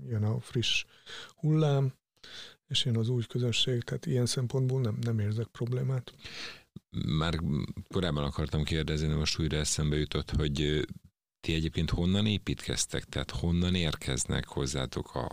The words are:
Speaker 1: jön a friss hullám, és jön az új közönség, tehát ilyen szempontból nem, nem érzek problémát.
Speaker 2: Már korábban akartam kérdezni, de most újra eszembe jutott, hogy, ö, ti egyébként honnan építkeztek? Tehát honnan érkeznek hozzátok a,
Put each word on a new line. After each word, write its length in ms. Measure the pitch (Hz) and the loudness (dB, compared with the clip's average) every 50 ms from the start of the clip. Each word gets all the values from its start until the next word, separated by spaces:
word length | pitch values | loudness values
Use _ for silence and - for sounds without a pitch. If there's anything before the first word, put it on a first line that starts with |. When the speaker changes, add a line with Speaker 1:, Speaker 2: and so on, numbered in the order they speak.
| 139 127 | -6 -2
Speaker 1:
jön 140 | 117 107 107 | 0 2 2
a 160 | 107 113 123 | 2 0 0
friss 440 | - - - 123 110 - - - - - - - - - - - - - - | -4 -2 -2 0 2 2 2 0 -2 -4 -12 -20 -18 -16 -14 -14 -14 -16 -14
hullám, 600 | _ - 151 156 156 156 147 143 139 139 131 - _ _ _ _ _ - - - - - - - _ _ | _ 2 4 4 6 6 6 4 4 4 2 0 _ _ _ _ _ -20 -18 -16 -16 -16 -16 -18 _ _
és 180 | _ 135 - - | _ 0 0 2
jön 120 | 127 117 | 4 2
az 120 | 113 113 117 | 2 2 2
új 140 | 127 123 113 - | 2 0 -2 -2
közönség, 540 | - 123 123 120 113 - - - 127 120 117 | -2 0 0 2 2 2 2 2 2 0 0
tehát 240 | - 143 123 - | -2 -4 -4 -2
ilyen 200 | - 139 123 123 | 0 2 2 2
szempontból 540 | 117 - 135 123 113 - 131 131 127 127 131 | 2 2 0 0 0 2 2 2 2 2 2
nem, 180 | 127 110 107 123 | 0 0 0 0
nem 180 | 120 120 113 110 | 0 0 2 2
érzek 280 | 104 104 107 113 117 | 2 2 0 0 -4
problémát. 640 | - _ - 123 117 123 127 127 127 131 127 123 - - - - - - - - - - - - _ _ - _ _ | -6 _ -4 -4 -2 0 0 0 0 0 -2 -4 -6 -18 -16 -16 -14 -12 -12 -12 -12 -14 -16 -20 _ _ -20 _ _
Speaker 2:
Már 480 | - - - - 80 78 80 85 80 82 82 - 73 71 - - - - 92 - | -6 -4 -2 0 2 2 2 2 0 0 0 0 0 0 -2 -4 -6 -12 -12 -4
korábban 360 | - 98 92 87 73 73 73 | -2 0 0 2 0 0 0
akartam 400 | 73 - - 78 71 - 78 76 | -2 0 -2 -2 0 0 0 0
kérdezni, 420 | - 85 78 76 71 78 76 78 | 0 0 0 0 0 0 0 0
de 80 | 76 76 | 0 0
most 240 | 78 76 76 - - | 0 0 0 0 0
újra 180 | 80 78 71 | 0 0 0
eszembe 400 | 78 76 - - - 76 76 73 | 0 0 0 0 0 0 2 2
jutott, 340 | 76 76 - - 78 71 - | 0 0 0 -2 -4 -2 0
hogy, 320 | - - 80 76 71 71 76 | 0 0 0 0 0 0 0
ö, 200 | 73 76 76 - - - - _ - _ _ _ _ _ _ | 2 2 0 -2 -4 -6 -14 _ -20 _ _ _ _ _ _
ti 140 | - - 82 | -2 0 0
egyébként 360 | 80 80 80 - - 82 80 | 0 0 0 0 0 0 0
honnan 360 | - - 85 90 95 101 107 | 2 2 2 2 4 4 2
építkeztek? 800 | 110 104 92 - - 71 - - - 62 - - - - 69 - | 2 0 0 0 -2 -4 -4 -4 -6 -2 -2 -2 -2 -2 -6 -6
Tehát 260 | - - 71 71 - | -4 -4 -4 -4 -4
honnan 440 | - - - 85 85 85 90 90 90 | -4 -2 0 2 2 4 2 2 2
érkeznek 720 | 90 85 78 73 - - - 65 60 - - 69 67 67 | 2 2 0 -2 -2 -2 -2 -2 -2 0 -2 -2 -2 -2
hozzátok 680 | - - 71 69 65 64 69 65 62 - - 64 - - | -4 -4 -4 -2 -2 -2 -2 -4 -4 -4 -6 -8 -4 -6
a, 160 | 65 62 - | -6 -4 -4